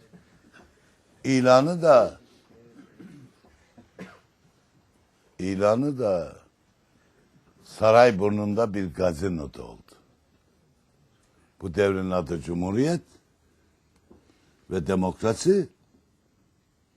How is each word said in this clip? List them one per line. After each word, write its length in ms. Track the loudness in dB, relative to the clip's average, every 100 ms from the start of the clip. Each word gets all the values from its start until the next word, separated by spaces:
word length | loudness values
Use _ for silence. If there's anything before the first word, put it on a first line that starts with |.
| _ -20 _ _ _ -20 -20 _ _ _ _ _
İlanı 580 | -2 2 6 6 4 2
da, 380 | 6 6 4 -2 _ _ _ -20 -20 -20 -20 -20 -20 -20 -20 _ _ _ _ -20 -20 -20 -20 -20 _ _ _ _ _ _ _ _ _ _ _ -10
ilanı 600 | -6 0 0 2 -2 -4
da 440 | -2 -2 -4 -14 -20 _ _ _ _ _ _ _ _ _ _ _ -20 -2
Sarayburnu'nda 920 | 4 6 6 4 -2 -2 -4 -4 -4
bir 200 | -4 -8
gazinoda 720 | -4 -4 -4 -6 -6 -10 -14
oldu. 280 | -20 -20 _ -20 _ _ _ _ _ _ _ _ _ _ _ _ _ _ _ _
Bu 140 | -6 0
devrin 360 | 0 0 -2
adı 300 | -4 -4 -6
Cumhuriyet 600 | -6 -6 -4 -2 -2 -2 -8 _ _ _ _ _ _ _ _ _ _ -20 _ _ _ _ -10
ve 180 | -6 -2
demokrasi, 840 | -2 -2 -4 -4 -2 0 0 -2 _ _ _ _ _ _ _ _ _ _ _ _